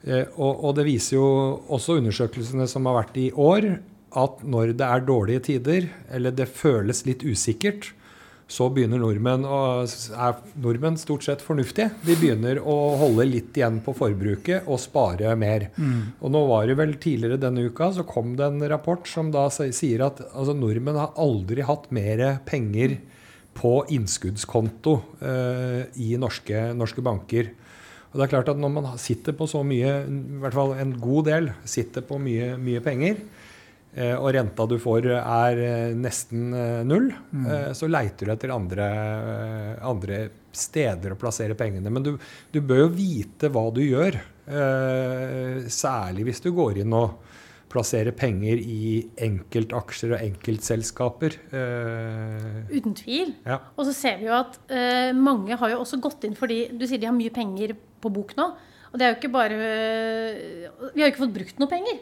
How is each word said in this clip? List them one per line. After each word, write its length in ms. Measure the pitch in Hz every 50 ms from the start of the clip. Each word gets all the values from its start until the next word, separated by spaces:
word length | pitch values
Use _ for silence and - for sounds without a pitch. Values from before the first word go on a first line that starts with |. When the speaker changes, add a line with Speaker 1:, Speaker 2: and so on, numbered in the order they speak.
| -
Speaker 1:
Eh, 200 | 139 131 127 131 - -
og, 320 | - 143 135 139 - -
og 100 | 147 139
det 100 | 147 147
viser 300 | 151 139 110 - - -
jo 120 | 135 135 139 135 135 135 135 139 - - -
også 300 | 151 127 - - 170 160
undersøkelsene 680 | 123 110 101 - 123 113 - 131 117 117 131 131 131 123
som 180 | - 139 131
har 120 | 127 127 120
vært 160 | 110 - -
i 140 | 131 131 127 -
år, 380 | 151 143 151 185 208 208 214 180 - - - - - - _ -
at 240 | 135 127 139 - - 113
når 300 | 135 127 113 113 113 117
det 140 | 123 139 123
er 180 | 120 131 127
dårlige 380 | 135 135 120 101 98 117 127 127
tider, 440 | - 143 127 117 139 165 185 180 160 - - -
eller 260 | - 127 127 123 127 127
det 160 | 131 131 127
føles 560 | - - - 156 131 110 98 104 104 - -
litt 160 | 127 123 127 -
usikkert, 720 | 156 113 - - - 107 - - 104 202 208 - - - - - - - - - - - - -
så 240 | _ - - 123 127 135
begynner 240 | 135 123 110 117
nordmenn 460 | 127 117 113 107 104 110 123 127 127 135
å, 140 | 139 139 139 135 131 127 123 123
er 540 | 117 - - - 113 107 117 123 123 120 120 - - -
nordmenn 400 | 151 123 120 120 120 143 160 165
stort 300 | 156 - - 147 139 -
sett 160 | - 143 139 -
fornuftige. 460 | - 160 143 127 - - - 220 220 208 -
De 160 | - 165 170
begynner 400 | 160 165 151 117 107 113 123 135
å 200 | 139 - 147 147 147 147 147 147
holde 320 | 139 151 143 117 110 123 135
litt 300 | 127 117 - - - 147
igjen 220 | 127 117 113 113 110
på 100 | - 131
forbruket 720 | - 147 113 104 95 98 104 101 98 - - 180 185 185
og 140 | 165 139 123
spare 540 | - - - 147 123 98 90 92 104 110 113
mer. 300 | 113 107 104 107 107 101 - -
Speaker 2:
Mm. 420 | - 156 139 123 117 107 107 -
Speaker 1:
Og 180 | - - 139 139
nå 80 | 151 147
var 180 | 139 117 110 107
det 140 | 117 135 143
vel 160 | 156 156 147
tidligere 400 | 139 - 165 147 113 113 117 123
denne 300 | 135 135 127 127 123 120 120
uka, 220 | 117 - 160 180 196
så 140 | 180 170 -
kom 240 | - 123 113 120 123
det 100 | 127 139 143
en 160 | 143 143 147
rapport 400 | 147 151 151 151 - 175 175 180
som 220 | - - 165 160 160
da 200 | 151 143 139 139
si-, 180 | 135 - 151 135
sier 360 | 120 - - 139 117 113 131
at, 160 | 139 139 - 127 -
altså, 260 | - 127 135 139 147
nordmenn 400 | 147 127 110 107 113 123 143 151
har 160 | 147 147 151 -
aldri 460 | - 165 147 120 104 92 92 117 127
hatt 300 | 135 123 147 151 - - 127
mer 460 | 117 101 104 110 110 123 135 139 131 -
penger 500 | - - 143 120 104 101 107 123 135 139 127 - - - - - - - - - -
på 320 | _ - - 120 120 139 143 -
innskuddskonto, 1080 | 160 131 107 95 - - - 92 101 107 - - - 120 110 113 113 - - 156 156 127 104 - - -
eh, 640 | 135 135 131 127 127 123 127 127 127 127 123 123 127 - 123
i 180 | 127 120 110 117
norske, 540 | 120 131 113 - - - - 104 107 113 117 120
norske 320 | 120 117 107 - - 131
banker. 480 | 127 110 95 90 - 113 113 113 107 - - - - - - - - - - -
Og 100 | - -
det 80 | 135 135
er 80 | 131 143
klart 160 | 135 123 151
at 80 | 143
når 160 | 143 147 139 143
man 160 | 151 143 131 123
sitter 420 | 123 - - 120 113 - - 147
på 80 | 139 156
så 160 | 151 - 151
mye, 320 | 139 143 139 120 120 135 139 139 139 139
i 320 | 139 139 131 127 143 139
hvert 160 | 135 135 120
fall 160 | 139 139 135 135
en 240 | 131 139 135 131
god 320 | 120 117 120 135 151 156 151
del, 240 | 151 165 170 139 101 - -
sitter 360 | - - - 117 - - 131
på 160 | 127 - 139
mye, 380 | 139 139 135 117 113 120 123 127
mye 240 | 127 127 127 120 120
penger, 400 | 120 151 139 123 147 185 214 208 - - - - - - - - - - - _ _ _ -
eh, 220 | 135 123 120 123
og 160 | 127 135 139 131
renta 320 | 135 123 107 - - 113
du 100 | 110 123 117
får 300 | - 127 110 117 117 127
er, 480 | 123 120 - - 117 117 120 123 120 117
eh, 340 | 120 120 120 117 117 117 117
nesten, 520 | 113 123 123 117 - - - 117 117 120 123 123
eh, 280 | 123 120 117 117 117 117
null, 240 | 127 147 202 254 269 - - - - -
Speaker 2:
Mm. 140 | 143 131
Speaker 1:
eh, 220 | 120 147 147 139 139 131
så 160 | 113 160 160
leiter 380 | 165 151 123 101 90 - 98
du 60 | 101 110
etter 200 | 110 - 131 131
andre, 340 | 117 98 87 90 95 101 101
eh, 960 | 104 107 107 107 107 110 110 110 110 110 110 110 110 110 104 104 110 113 -
andre 460 | 127 123 101 92 98 101 101 110 104 - - - - -
steder 600 | - - - - 156 147 120 95 85 87 98 95
å 60 | 104
plassere 360 | - 120 110 - 117 107 110
pengene. 360 | 104 120 107 98 95 92 107
Men 120 | 117 131 135
du, 160 | 147 147 135 - - - - - _ -
du 80 | 156
bør 260 | 143 131 127 127 147
jo 20 | 170
vite 600 | 175 175 196 190 160 117 101 - - - - 147
hva 160 | 135 117 110 113 113
du 60 | 123 143
gjør, 380 | 143 127 131 165 196 165 110 - - - - -
eh, 1160 | - 139 147 143 135 135 131 131 131 131 131 131 127 131 127 131 131 131 131 127 127 131 131 127 117
særlig 560 | - - - 139 131 117 101 92 92 95 110
hvis 160 | 127 120 - -
du 100 | 180 175
går 260 | 175 165 113 98 98 101
inn 80 | 113 113
og 240 | 117 120 104 85 - - - - - - - - - _ _
plasserer 460 | - 123 123 - - 113 110 117 120
penger 400 | - - 127 104 92 101 107 113
i 460 | 120 113 120 113 107 107 113 110 113 113 113 - -
enkeltaksjer 920 | 117 113 101 92 82 - - 117 113 113 117 120 107 - - - - 117 117
og 60 | 101 113
enkeltselskaper, 1080 | 107 98 - - - 110 107 - - 117 113 110 110 - - 123 123 120 - 160 156 156 - - - -
eh. 1080 | 131 131 123 120 120 120 113 113 113 113 113 110 110 110 110 110 110 110 110 107 107 113 - 294
Speaker 3:
Uten 220 | 277 208 220 196
tvil. 380 | - - - 240 294 370 330 - - -
Speaker 1:
Ja. 140 | - 127 135 - - -
Speaker 3:
Og 80 | - 285
så 80 | 269 277
ser 240 | - - 262 202 180
vi 60 | 208
jo 80 | 220 233
at, 240 | 240 254 254 - - - -
eh, 420 | 269 254 247 247 247 254 247 254 254
mange 440 | 254 269 277 277 220 190 196 240 233
har 100 | 240 233 233
jo 80 | 247 247
også 180 | 247 - 262
gått 240 | 240 294 294 - -
inn 100 | 208 208
fordi, 280 | - 262 240 233 226 240 - 247 233
du 80 | 247
sier 120 | 247 262 240
de 80 | 208
har 100 | 226 240
mye 140 | 247 226 226 226
penger 400 | 240 226 202 190 190 214 214 220 214 - _ _ _
på 120 | - 226 196
bok 200 | 202 202 202 -
nå, 100 | - 311 359 339 - - - - - - -
og 80 | - 247
det 60 | 254
er 80 | 247 226
jo 60 | 233
ikke 120 | - 285 240
bare, 200 | 262 233 214 214
eh, 1160 | 214 220 220 220 220 220 220 220 226 226 226 220 226 226 226 214 - - 165 165 170 170 170 - - 247 269 -
vi 80 | 294 302
har 80 | 285
jo 20 | 262
ikke 120 | 277 269
fått 100 | 247 196
brukt 220 | 190 185 - - -
noe 80 | 277 277
penger. 300 | 349 349 381 466 440 254